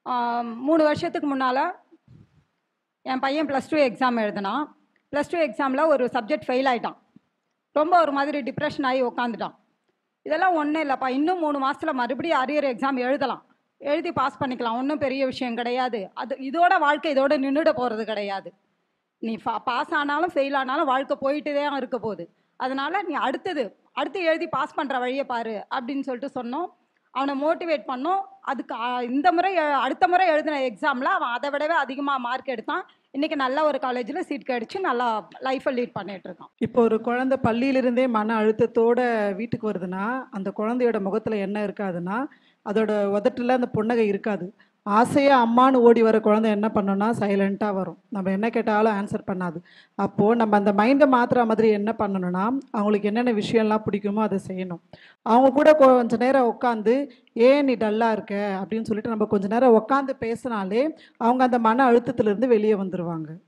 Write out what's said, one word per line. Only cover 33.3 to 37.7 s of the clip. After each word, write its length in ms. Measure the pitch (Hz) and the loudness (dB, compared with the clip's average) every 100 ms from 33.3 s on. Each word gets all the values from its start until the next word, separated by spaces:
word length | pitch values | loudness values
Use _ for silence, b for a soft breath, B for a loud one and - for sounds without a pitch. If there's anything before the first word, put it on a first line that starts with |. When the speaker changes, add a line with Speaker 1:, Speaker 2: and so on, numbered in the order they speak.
| 302 | -2
Speaker 1:
நல்ல 260 | 262 277 | -2 0
ஒரு 160 | 311 269 | 0 0
காலேஜ்ல 380 | 262 254 220 302 | -4 -4 -6 -8
சீட் 280 | - 277 - | -6 -8 -6
கிடைச்சு 320 | 247 226 392 | -6 -6 -6
நல்லா 480 | 370 240 247 220 214 - | -2 -2 -2 -2 -6 -10
லைஃபை 280 | 262 262 302 | -6 -2 -2
லீட் 220 | 247 240 | -4 -6
பண்ணிட்டு 360 | 214 196 190 - | -8 -12 -12 -16
இருக்கான். 220 | 180 143 _ | -18 -20 _
Speaker 2:
இப்போ 240 | 226 254 | -2 2
ஒரு 200 | 226 220 | 2 2
குழந்தை 360 | 233 247 262 262 | -2 -2 0 0
பள்ளியிலிருந்தே 640 | 254 226 269 | 0 0 2